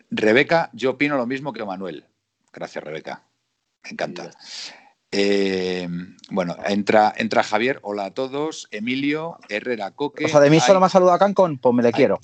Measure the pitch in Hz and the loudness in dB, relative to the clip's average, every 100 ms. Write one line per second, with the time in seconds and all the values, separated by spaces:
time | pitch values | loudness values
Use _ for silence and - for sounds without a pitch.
0 | _ - 107 123 143 165 151 113 127 127 | _ -2 2 4 2 0 -2 -4 -4 -2
1 | 147 139 117 135 143 113 104 95 92 73 | -2 -2 -4 -6 -8 -10 -10 -10 -10 -12
2 | - _ _ _ _ - 82 78 73 78 | -18 _ _ _ _ -16 -14 -12 -12 -12
3 | 73 - _ _ _ _ _ _ - - | -12 -16 _ _ _ _ _ _ -18 -10
4 | 85 - - - - - - - _ _ | -8 -8 -14 -18 -18 -16 -16 -20 _ _
5 | _ 101 101 101 98 95 92 90 87 87 | _ -2 2 2 0 -2 -2 -4 -6 -8
6 | 90 - - 98 87 - - 101 101 110 | -10 -18 -8 -4 -4 -6 -4 -2 2 4
7 | 107 - 110 113 - 107 123 - 101 104 | 4 0 0 0 0 0 -2 -4 -8 -8
8 | 98 110 127 139 156 147 - 104 117 131 | -6 -6 -6 -6 -8 -8 -14 -10 -6 -4
9 | 143 151 165 - - 104 123 113 98 - | -2 -4 -8 -14 -8 -8 -6 -6 -8 -6
10 | 143 - 156 151 143 160 - 190 185 190 | -8 -4 2 4 6 6 6 6 6 6
11 | 180 175 202 196 175 135 127 120 120 117 | 4 4 4 4 0 2 2 4 2 4
12 | 113 90 | 2 0